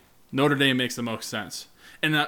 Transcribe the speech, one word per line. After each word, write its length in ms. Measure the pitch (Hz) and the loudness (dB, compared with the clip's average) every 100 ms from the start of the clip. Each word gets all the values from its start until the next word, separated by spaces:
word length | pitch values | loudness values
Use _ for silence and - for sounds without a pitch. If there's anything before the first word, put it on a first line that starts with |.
| _ _ - | _ _ -6
Notre 240 | 135 147 139 | 2 2 4
Dame 200 | 135 127 | 2 2
makes 200 | 123 - | 0 -4
the 60 | |
most 260 | 117 110 - | -6 -6 -6
sense. 400 | 110 98 - - _ - - | -8 -8 -12 -16 _ -18 -4
And 140 | 156 | 0
I, 60 | 151 | 2